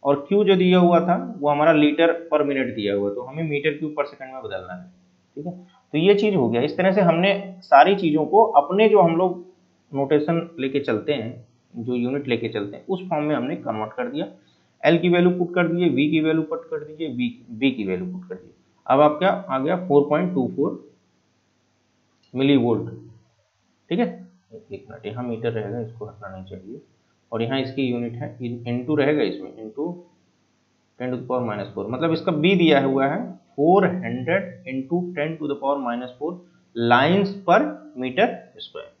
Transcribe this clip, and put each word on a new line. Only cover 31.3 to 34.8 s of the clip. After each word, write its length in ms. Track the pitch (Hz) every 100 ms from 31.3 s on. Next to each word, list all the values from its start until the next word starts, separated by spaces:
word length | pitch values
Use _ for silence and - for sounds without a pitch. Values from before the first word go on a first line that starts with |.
| 127 120
minus 280 | 104 98
four, 140 | 104 101
मतलब 220 | 127 165
इसका 200 | 160 -
बी 200 | 156 165 190
दिया 240 | 165 143
हुआ 240 | 135 135 135
है 140 | 170 240 - _ -
फ़ोर 300 | 151 196 185
हंड्रेड 840 | - 113 123 127 185 180 - -
into 340 | 131